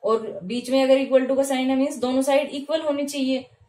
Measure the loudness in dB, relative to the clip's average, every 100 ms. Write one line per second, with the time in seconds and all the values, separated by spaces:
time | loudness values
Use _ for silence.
0 | -2 -2 -2 -10 -8 -6 0 2 4 4
1 | 4 2 2 0 0 0 0 0 0 -2
2 | -2 0 2 2 0 -6 -4 -2 -2 -2
3 | -4 -2 -2 -2 -6 _